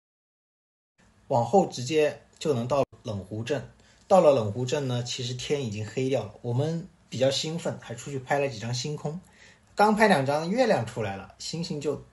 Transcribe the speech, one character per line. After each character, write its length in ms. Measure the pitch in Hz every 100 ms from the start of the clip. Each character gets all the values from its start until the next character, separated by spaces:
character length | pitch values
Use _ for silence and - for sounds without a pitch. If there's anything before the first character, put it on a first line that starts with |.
| _ _ _ _ _ _ _ _ _ _ _ _ -
往 160 | 131
后 220 | 117 196 175
直 160 | -
接 400 | 127 156 147 - - _
就 140 | 165
能 160 | 127 123
到 160 | 143 123 -
冷 160 | - 101
湖 180 | 90 107
镇。 280 | 113 139 - - _ _ -
到 140 | 190
了 120 | 160
冷 200 | 135 107
湖 140 | 110 127
镇 200 | 151 135
呢， 160 | 123
其 220 | 120 -
实 80 | 123
天 320 | 123 - 147
已 60 | 120
经 140 | 104 107
黑 240 | - 131
掉 120 | 131
了， 120 | 101 -
我 100 | 123
们 340 | 120 151 165 - - _
比 100 | 117
较 120 | 131
兴 280 | 135 156 165
奋， 200 | 160 -
还 140 | -
出 160 | 120 -
去 80 | 139
拍 200 | 127 147
了 100 | 139
几 100 | 113
张 140 | 120
星 200 | 123 151
空。 240 | 151 151 170 - - - - _
刚 200 | - 214
拍 140 | 214 220
两 180 | 156 135
张， 240 | 147 165
月 160 | 226 247
亮 180 | 160
出 180 | 113 -
来 120 | 104
了， 220 | 95 92 -
星 240 | - 160
星 180 | - 147
就 220 | 147 - -